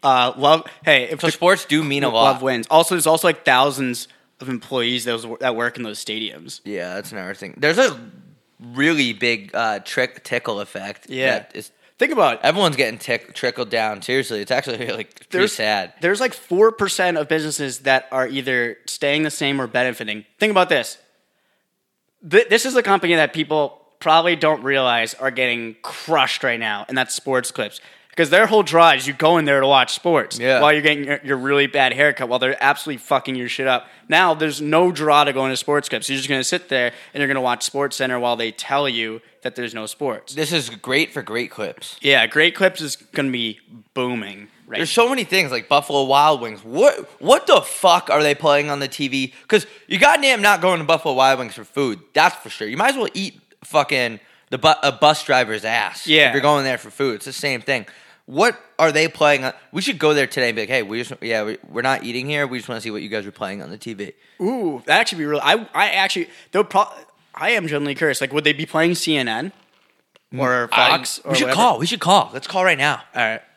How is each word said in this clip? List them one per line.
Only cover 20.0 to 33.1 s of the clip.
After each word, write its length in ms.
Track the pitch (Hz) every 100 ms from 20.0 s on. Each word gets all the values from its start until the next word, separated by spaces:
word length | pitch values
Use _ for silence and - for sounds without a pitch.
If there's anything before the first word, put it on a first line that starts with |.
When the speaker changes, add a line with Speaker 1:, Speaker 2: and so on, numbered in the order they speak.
| 107 107 - _
Speaker 1:
Think 120 | 214
about 180 | 196 180
this. 300 | 151 113 - _ _ _ _ _ _ _ _ _ _ _ _ 175
Th-, 180 | 185 233
this 160 | 220 262
is 100 | 254
a 60 |
company 320 | 226 196 175
that 180 | 165 147
people 480 | 160 147 156 139 - _ _
probably 380 | 165 160 170 170
don't 260 | 156 151
realize 520 | 127 135 127 120 113
are 160 | - 131
getting 460 | 120 127 120 113 110
crushed 640 | - - - 160 131 -
right 160 | 135 117
now, 240 | 113 104 104
and 120 | 131
that's 160 | 127
Sports 360 | - - 127 123
Clips. 300 | - 104 - - _ _
Because 200 | - 156
their 160 | 175 214
whole 160 | 214
draw 300 | 175 165 165
is 140 | 135 131
you 60 |
go 240 | 139 156 170
in 80 |
there 160 | 147 139
to 60 | 135
watch 260 | 139 123
sports 460 | - 175 156 107 117
Speaker 2:
Yeah. 240 | 123 131
Speaker 1:
while 100 | 151
you're 80 | 151
getting 240 | 151 147
your, 160 | 139 143
your 140 | 127 135
really 300 | 135 143 139
bad 260 | 143 131
haircut, 380 | 120 147 139 123
while 80 | 123
they're 180 | 131 131
absolutely 320 | 139 143 - 131
fucking 300 | -